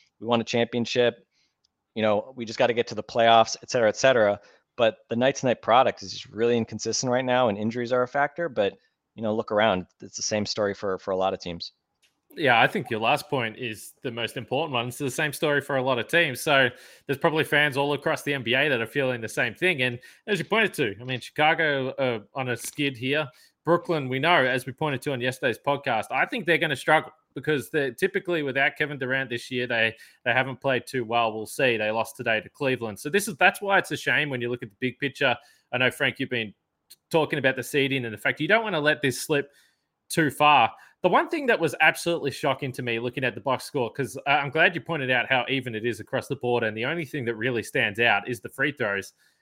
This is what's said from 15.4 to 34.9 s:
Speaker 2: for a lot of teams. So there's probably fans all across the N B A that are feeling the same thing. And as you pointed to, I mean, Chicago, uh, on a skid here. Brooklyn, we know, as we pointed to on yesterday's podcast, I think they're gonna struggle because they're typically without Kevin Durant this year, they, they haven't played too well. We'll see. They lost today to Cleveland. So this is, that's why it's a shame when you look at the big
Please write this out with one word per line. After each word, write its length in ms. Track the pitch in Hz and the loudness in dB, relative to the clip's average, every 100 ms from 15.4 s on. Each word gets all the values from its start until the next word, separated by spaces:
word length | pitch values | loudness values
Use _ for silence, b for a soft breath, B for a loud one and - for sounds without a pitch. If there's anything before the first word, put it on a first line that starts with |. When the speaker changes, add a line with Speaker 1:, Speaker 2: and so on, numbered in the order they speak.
| 156 143 | 0 0
Speaker 2:
for 160 | - 135 | 0 -2
a 60 | |
lot 160 | 127 123 | 0 -2
of 100 | 110 | 0
teams. 320 | 165 165 120 | 2 2 -2
So 300 | - 139 123 B B B - | 2 4 4 B B B -6
there's 120 | 139 | 0
probably 260 | 165 156 | 0 2
fans 320 | 139 147 147 135 | 2 2 2 0
all 160 | 143 | -2
across 300 | 143 160 147 | -2 -2 -2
the 100 | - | -2
N 100 | 139 | -4
B 120 | 113 | 0
A 160 | 127 151 | 0 2
that 100 | 123 | 0
are 60 | 113 | -2
feeling 340 | 143 131 123 | -2 -2 -2
the 80 | 110 | -6
same 260 | - 123 | -4 -4
thing. 280 | 101 180 151 | 0 -2 0
And 160 | 127 120 B B - | -2 -4 B B -6
as 120 | 196 | -4
you 80 | - | 0
pointed 260 | 220 208 | 0 0
to, 200 | - 120 98 | 0 -4 -4
I 60 | |
mean, 160 | 127 127 | -8 -8
Chicago, 680 | - - 151 165 160 139 131 | -6 2 2 4 0 0 -4
uh, 300 | - 131 113 101 | -2 -2 -2 -8
on 140 | 135 127 | -8 -6
a 80 | 117 | -6
skid 400 | - - 143 120 | -8 -4 -4 -4
here. 320 | 127 147 151 b b _ | -2 -2 -4 b b _
Brooklyn, 440 | - 170 170 160 127 | 0 0 0 -4 -2
we 100 | 131 | 0
know, 260 | 156 175 | 4 4
as 220 | 131 131 135 | 4 0 -4
we 60 | |
pointed 300 | 131 156 131 | -6 -4 -2
to 100 | 147 | -4
on 80 | 127 | -2
yesterday's 360 | 127 123 135 107 | -2 0 -2 -2
podcast, 500 | - 139 135 110 - | -2 -2 0 -2 -2
I 160 | 131 170 | -2 0
think 200 | 262 165 | -2 0
they're 120 | 160 | 2
gonna 160 | 165 | 2
struggle 380 | 135 - 156 - - _ | -2 4 2 2 -14 _
because 380 | - 139 147 113 | -8 -2 -2 0
they're 220 | 156 139 | -2 -2
typically 500 | 117 190 190 - 170 | 0 -2 -2 -2 -2
without 340 | 143 131 143 - | -2 0 0 0
Kevin 220 | 151 143 | -6 -4
Durant 320 | 127 135 131 | -2 -2 -2
this 220 | 117 - | -6 -4
year, 160 | 123 123 | -4 -2
they, 260 | 117 113 110 B B | 2 2 0 B B
they 80 | 123 | 0
haven't 280 | 120 131 127 | 2 0 -2
played 220 | 139 123 | -2 -2
too 200 | - 131 | -2 -6
well. 280 | 110 117 113 | -2 0 0
We'll 140 | 110 107 | -2 -8
see. 300 | - 131 113 | 0 2 2
They 160 | 107 | 0
lost 240 | 113 113 - | 0 -4 -4
today 240 | 117 110 | -2 -2
to 80 | 101 | -2
Cleveland. 500 | _ 139 127 117 98 | _ -4 -2 -6 -8
So 100 | 147 | -4
this 200 | 190 202 | -2 -2
is, 80 | 156 | 2
that's 260 | 180 - | 2 2
why 160 | 196 190 | 0 0
it's 140 | 175 | 0
a 40 | 147 | -6
shame 340 | - 127 147 | -2 -2 -2
when 100 | 127 | -4
you 100 | 120 | -4
look 140 | 120 | -6
at 60 | 110 | -10
the 60 | _ | _
big 180 | 127 | -6